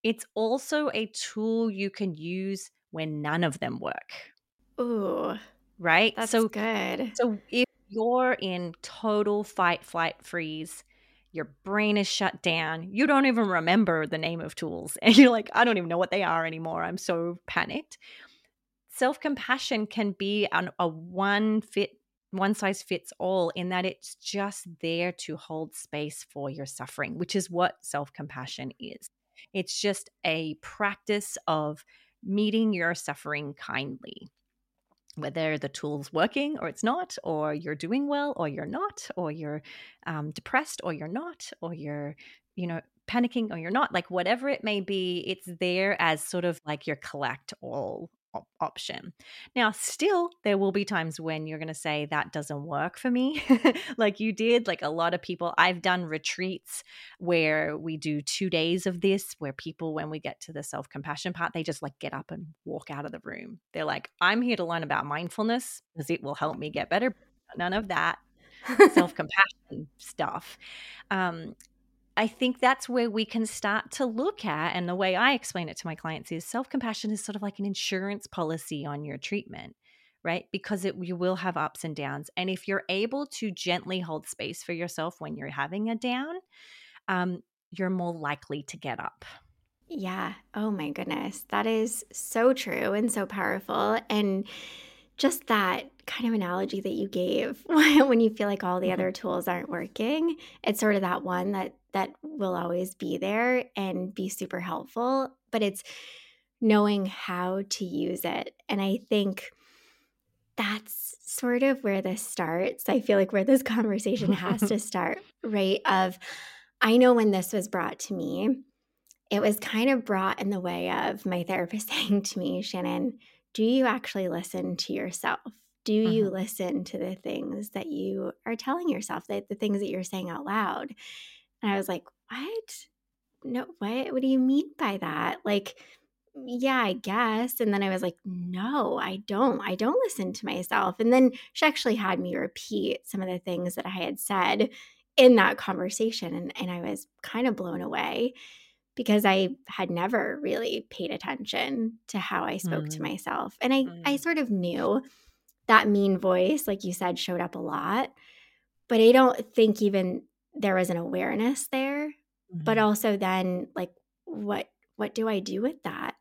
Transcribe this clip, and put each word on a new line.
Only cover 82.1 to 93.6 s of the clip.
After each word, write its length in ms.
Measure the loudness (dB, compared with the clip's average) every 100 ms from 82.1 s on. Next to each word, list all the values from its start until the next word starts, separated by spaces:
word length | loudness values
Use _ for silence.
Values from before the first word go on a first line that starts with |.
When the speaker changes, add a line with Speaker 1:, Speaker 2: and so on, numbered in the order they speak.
| -8 -8 -4
Speaker 1:
And 120 | -4
if 200 | -4 -2
you're 160 | -4 -2
able 380 | -2 -2 -4 -6
to 240 | -6 -6
gently 480 | -4 -2 -2 -2 -4
hold 300 | -4 -8 -8
space 340 | -10 -8 -8
for 100 | -8
yourself 480 | -6 -6 -4 -6 -6
when 160 | -12 -10
you're 120 | -8
having 420 | -6 -4 -2 -4
a 60 | -2
down, 400 | -2 -4 -4 -10 _ _ -20 -20 -20 -14 -4
um, 340 | -2 -2 -4 _ _ _
you're 180 | -4 -2
more 220 | 0 -2
likely 480 | -4 -4 -4 -6 -8
to 120 | -8 -10
get 240 | -8 -6
up. 240 | -8 _ -20 -20 _ _ _ _ _
Speaker 2:
Yeah. 460 | -8 -6 -4 -6 -8 _
Oh 160 | -4 -2
my 200 | -2 -4
goodness. 540 | -6 -6 -4 -6 -10 -4
That 160 | -2 2
is 380 | 0 0 -4 -10
so 400 | -12 -4 4 6
true 400 | 4 0 -2 0
and 180 | 2 0
so 140 | 0 -2
powerful. 720 | -2 -2 -2